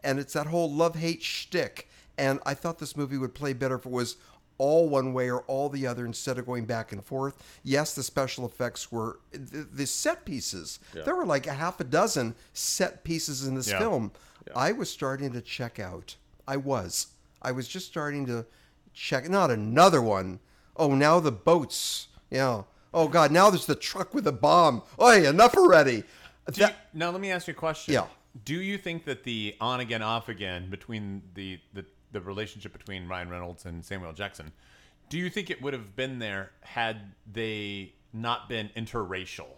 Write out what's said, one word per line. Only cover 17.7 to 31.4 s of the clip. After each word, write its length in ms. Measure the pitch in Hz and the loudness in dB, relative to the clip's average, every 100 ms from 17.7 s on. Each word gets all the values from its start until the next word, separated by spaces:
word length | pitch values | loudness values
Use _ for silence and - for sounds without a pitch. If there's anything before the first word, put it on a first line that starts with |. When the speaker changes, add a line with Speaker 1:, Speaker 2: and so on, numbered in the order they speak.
| 185 180 | -10 -8
Speaker 1:
starting 380 | - 147 143 135 | -6 -6 -4 -4
to 200 | 120 113 _ _ _ _ | -4 -6 _ _ _ _
check. 360 | - - 139 143 | -12 -2 -2 2
Not 220 | 190 170 | 2 4
another 500 | 113 104 123 185 160 | 2 2 8 8 8
one. 380 | 113 98 92 92 _ _ _ - | 4 0 -2 -8 _ _ _ 0
Oh, 180 | 151 | 2
now 240 | 135 147 170 | 6 8 6
the 140 | 160 | 4
boats. 760 | 107 - 170 143 - - - - - _ | 2 4 4 4 -4 -6 -6 -10 -20 _
Yeah. 320 | 127 131 113 98 _ _ | 0 0 0 -6 _ _
Oh, 160 | 165 160 | 0 4
God, 240 | 170 151 | 6 8
now 180 | 160 202 | 10 8
there's 160 | 185 - | 6 0
the 80 | |
truck 400 | 143 - 196 180 | -2 -2 -6 -4
with 120 | 294 190 | -2 -2
a 40 | |
bomb. 500 | 131 147 170 165 117 - - | 2 6 8 6 4 -6 6
Oy, 260 | 233 220 151 | 8 10 8
enough 280 | 156 240 - | 8 8 10
already. 480 | 370 175 139 117 - - - _ - | 10 10 8 2 -4 -18 -20 _ -12
Speaker 3:
Do 80 | 139 | 2
Speaker 1:
That 100 | 208 202 - | 2 2 -16
Speaker 3:
you, 60 | 156 | -6
now, 100 | 170 | -4
let 100 | 180 | -4
me 120 | 196 | -4
ask 160 | 180 170 | -4 -6
you 40 | |
a 40 | 160 | -6
question. 360 | 160 156 - | -6 -6 -2
Speaker 1:
Yeah. 120 | 139 95 - _ 131 | -2 -2 -10 _ -18
Speaker 3:
Do 100 | 104 | -8
you 240 | 160 190 202 | -6 -4 -6
think 260 | 190 165 160 | -6 -10 -8
that 180 | 127 | -10
the 320 | - 117 104 - | -6 -6 -6 -4
on-again, 400 | 113 127 120 113 | -4 -4 -4 -4
off-again 680 | 107 117 113 104 98 90 92 | -2 -4 -6 -10 -8 -8 -10
between 520 | 98 - 110 104 98 92 | -12 -10 -10 -8 -10 -14
the, 240 | 90 | -14